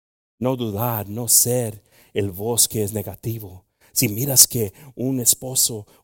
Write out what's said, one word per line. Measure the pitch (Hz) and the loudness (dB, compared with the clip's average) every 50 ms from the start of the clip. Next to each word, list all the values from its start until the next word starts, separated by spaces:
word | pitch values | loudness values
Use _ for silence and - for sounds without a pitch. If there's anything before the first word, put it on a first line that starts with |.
| _ _ _ _ _ _ _ _ | _ _ _ _ _ _ _ _
No | 113 127 135 | -2 -2 0
dudar, | 123 120 110 98 101 120 123 117 107 101 98 | 0 -2 -2 -2 -2 -2 -2 -2 -4 -4 -6
no | 101 113 123 107 | -6 -6 0 2
ser | - - - 117 120 127 120 110 104 - - _ _ _ _ _ - | 4 4 4 4 2 2 0 -2 -4 -8 -16 _ _ _ _ _ -2
el | - 101 101 | 0 0 0
voz | 90 92 104 117 120 107 - - | -2 -4 -4 -2 2 2 2 2
que | - 113 104 | 2 0 -2
es | 98 107 | -2 -2
negativo. | 107 101 107 90 - - 117 110 113 107 92 87 92 - _ _ _ _ _ - | -4 -6 -6 -10 -8 -8 -8 -8 -8 -10 -14 -16 -20 -20 _ _ _ _ _ -2
Si | - 131 113 | 0 0 0
miras | 101 110 131 143 131 117 - | 0 -2 -2 2 4 6 4
que | - - 120 110 98 - - 151 139 - | 6 4 0 0 -2 -2 -8 -18 -16 -8
un | - 117 131 135 127 | -4 -2 0 0 2
esposo | 117 - - - 131 127 127 - - - 120 107 101 - - _ | 2 2 0 0 -2 -4 0 0 0 0 -2 -6 -10 -14 -20 _